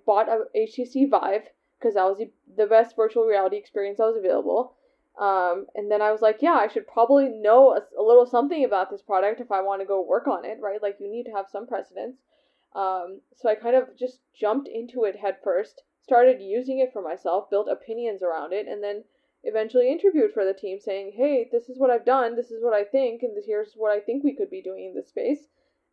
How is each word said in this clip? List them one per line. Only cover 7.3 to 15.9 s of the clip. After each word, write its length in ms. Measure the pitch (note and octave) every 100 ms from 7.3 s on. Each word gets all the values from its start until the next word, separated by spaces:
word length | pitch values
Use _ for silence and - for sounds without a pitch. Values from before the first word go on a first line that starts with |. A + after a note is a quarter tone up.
| A3 G#3 A#3+ C4+ D#3+
a, 100 | - -
a 20 |
little 240 | G#3+ A#3+ A#3+
something 380 | A#3+ C#4+ D#4+
about 260 | B3 G3+ F#3+
this 120 | G3+
product 400 | - F#3+ G3+ A3+
if 100 | A#3
I 100 | G3
wanna 220 | G3 G3
go 160 | G3 G3
work 240 | F3 G#3+ C4+
on 200 | F3+ -
it," 140 | A3
right? 200 | G#3 G#3
Like, 160 | G#3 G3+
you 80 | G3+
need 160 | A#3 A#3+
to 80 |
have 160 | G#3+ G3
some 180 | G3+ B3
precedence. 540 | A3 - G3 A3+ C4 _ _ _ _ _
Um, 460 | G3 F#3+ F#3 F3 G3 _ _
so 140 | A#3
I 60 | G#3+
kind 200 | A#3 B3+
of 220 | B3 -
just 240 | B3+ - _
jumped 360 | _ G#3 B3+ C4+
into 340 | A3+ A#3+ B3+
it 140 | G#3+ G3+
head 220 | G3+ -
first, 400 | G#3 F3+ G#3+ - _